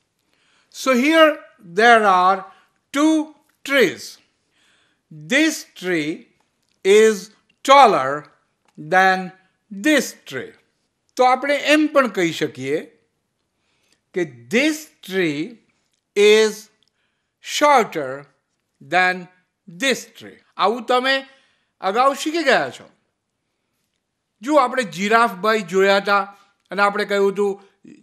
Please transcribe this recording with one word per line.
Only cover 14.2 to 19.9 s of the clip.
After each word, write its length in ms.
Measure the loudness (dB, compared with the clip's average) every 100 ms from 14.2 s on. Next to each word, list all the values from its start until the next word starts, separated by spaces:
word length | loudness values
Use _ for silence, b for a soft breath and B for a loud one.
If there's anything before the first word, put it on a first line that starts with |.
| -8 -10 -4 -2
this 200 | 0 -4 -12 _ -8
tree 320 | -4 -4 -4 -10 -14 _ _ _ _ _ 2
is 360 | 4 4 2 -4 -18 _ _ _ _ _ _ _ -12 0
shorter 540 | 2 4 2 -6 -10 -12 -18 _ _ _ _ _
than 420 | -4 -2 0 -4 -12 _ _ _ -20 -6
this 140 | -4